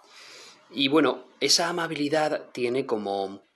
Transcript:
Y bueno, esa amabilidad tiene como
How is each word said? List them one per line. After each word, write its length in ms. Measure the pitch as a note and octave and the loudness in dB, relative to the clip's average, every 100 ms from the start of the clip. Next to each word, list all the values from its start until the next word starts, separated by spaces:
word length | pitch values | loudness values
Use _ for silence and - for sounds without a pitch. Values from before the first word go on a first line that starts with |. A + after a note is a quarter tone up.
| - - - - - - - | -20 -20 -20 -20 -20 -20 -10
Y 160 | A#2 C3+ | -2 2
bueno, 380 | D#3 C3 - - - | 4 4 0 -6 -4
esa 300 | - - E3+ | 2 2 2
amabilidad 840 | F3 E3 D3+ C#3+ D#3 D3+ D3+ - | -2 -4 -2 0 2 0 -2 -8
tiene 340 | - A#2+ B2+ C3+ | -6 -2 -2 -2
como 580 | A2 G2+ G2 G2 G2 _ | -2 -2 -4 -4 -8 _